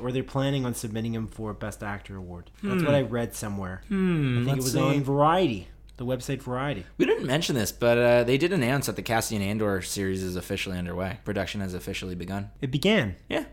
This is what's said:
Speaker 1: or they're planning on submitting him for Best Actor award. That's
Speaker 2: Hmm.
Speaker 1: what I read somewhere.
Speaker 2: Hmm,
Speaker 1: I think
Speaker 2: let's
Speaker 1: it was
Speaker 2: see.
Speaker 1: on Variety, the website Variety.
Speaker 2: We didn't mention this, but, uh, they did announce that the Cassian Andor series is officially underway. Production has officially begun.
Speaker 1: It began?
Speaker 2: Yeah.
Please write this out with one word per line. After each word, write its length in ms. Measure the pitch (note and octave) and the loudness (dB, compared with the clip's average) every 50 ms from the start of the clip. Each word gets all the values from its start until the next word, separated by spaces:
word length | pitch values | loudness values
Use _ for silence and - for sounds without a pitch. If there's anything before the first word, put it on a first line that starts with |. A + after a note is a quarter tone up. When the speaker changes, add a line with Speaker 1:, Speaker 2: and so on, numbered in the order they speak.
Speaker 1:
or 100 | A#2+ B2 | -4 -2
they're 140 | B2 C3 - | -2 -2 -2
planning 400 | - - C3+ C3+ C#3 C#3 C#3 B2+ | -2 -2 0 0 2 2 0 0
on 80 | B2 A2+ | -2 -2
submitting 400 | - - A2+ G#2 A2+ A2+ A#2 A2+ | -4 -4 -6 -4 -4 -4 -2 -2
him 140 | A2+ A2+ G#2+ | -4 -4 -6
for 240 | - - A2 G#2+ G2+ | -6 -8 -8 -8 -6
Best 280 | G2+ A2 G#2 G2+ - G#2+ | -6 -8 -8 -8 -8 -8
Actor 320 | G2+ G2+ G2+ - - G2 | -8 -8 -8 -10 -10 -12
award. 340 | F#2+ F#2 F2 F2 F2 F2 - - - - | -12 -12 -12 -12 -14 -14 -16 -14 -8 -4
That's 180 | G3+ F#3+ F#3 | -2 0 2
Speaker 2:
Hmm. 60 | E3 | 4
Speaker 1:
what 80 | D3 C#3+ | 4 4
I 60 | C#3 C3 | 4 4
read 320 | G#2+ A#2 A#2+ A#2 A2+ - | 2 0 -2 -2 -2 -4
somewhere. 460 | - A#2 G#2+ G2+ G2 F#2+ F2+ F#2 F#2+ - - | -6 -6 -6 -6 -6 -6 -6 -8 -8 -6 -4
Speaker 2:
Hmm, 500 | G3+ F#3+ F#3+ F3+ E3+ D#3 C#3+ C3 B2 A#2+ | -2 0 2 2 2 2 2 2 2 2
Speaker 1:
I 60 | A#2+ | 2
think 20 | C3+ | 2
Speaker 2:
let's 100 | C#3 C3 | 2 0
Speaker 1:
it 40 | B2+ | 0
was 80 | B2+ A#2+ | 0 2
Speaker 2:
see. 80 | C3+ | 2
Speaker 1:
on 240 | C3 C3+ C#3 C#3+ C3+ | 4 4 4 2 2
Variety, 640 | C3 C#3 C#3+ D3 D#3 E3 F#3+ F#3 C#3+ A2 F#2 F2 - - - - - - - | 2 4 4 6 6 6 6 4 2 2 -2 -6 -10 -16 -20 -20 -18 -12 -8
the 60 | B2 | -4
website 360 | B2 C3 B2 - - C#3 C3 - | -4 -4 -2 -2 -4 -6 -4 -4
Variety. 420 | B2+ B2 B2+ C3+ D3 C3+ G2 E2+ - - - | -4 -4 -4 -2 -4 -4 -6 -8 -6 -2 0
Speaker 2:
We 60 | C#4 | 2
didn't 200 | C4 A4 A#4 A3 | 2 2 2 0
mention 280 | C3+ C3 D#3 E3+ - D#3 | 0 0 0 0 0 0
this, 160 | A#2+ G2+ - | 0 0 -2
but, 280 | - - B2 A#2 A#2+ A#2+ | -2 2 4 4 6 6
uh, 260 | A#2+ A#2+ A#2+ A#2+ A#2+ | 6 6 6 6 6
they 120 | A#2 C3 C3 | 4 4 4
did 140 | E3 F3 G3 | 2 2 2
announce 340 | E3+ B2 A#2 C3+ C#3 - | 2 2 2 2 0 0
that 100 | - G2+ | -2 -4
the 60 | G2+ F2+ | -4 -2
Cassian 400 | - A2+ A2+ A2 - A2 G#2 G2 | 0 0 0 0 0 0 0 0
Andor 380 | G2 G#2+ A2 G#2+ G2+ G2 F#2 F2 | 0 0 0 2 2 0 0 -2
series 420 | - - G2+ G2 F#2+ F#2+ F#2+ F#2+ | -4 -4 -2 0 0 0 -2 -2
is 100 | F2+ F2+ | -2 -4
officially 420 | F2+ F2 - G2+ F#2+ - G2 F#2 | -4 -4 -4 -4 -4 -4 -4 -4
underway. 440 | F2+ F2 F2 F2 F2 F#2 F#2 - - - | -4 -4 -4 -4 -4 -4 -4 -4 -6 -6
Production 360 | - G2+ G2+ F#2 - - G#2 | -4 -2 -2 -2 -2 -4 -4
has 120 | G2 F#2 F2+ | -4 -4 -6
officially 420 | F2 - - F#2+ - - F#2 F2+ | -6 -6 -6 -6 -6 -6 -6 -6
begun. 340 | F2+ F2 F#2 G2 G2+ G2+ G#2 - - | -6 -6 -4 -4 -4 -6 -6 -8 -6
Speaker 1:
It 120 | - B2+ C3 | -4 -2 -2
began? 420 | C#3+ B2+ F#3+ A3 G3+ B2+ G2+ F2+ - - - | 2 2 4 4 4 4 0 -2 -6 -6 -4
Speaker 2:
Yeah. 160 | - - D4 - | -4 -4 -4 -6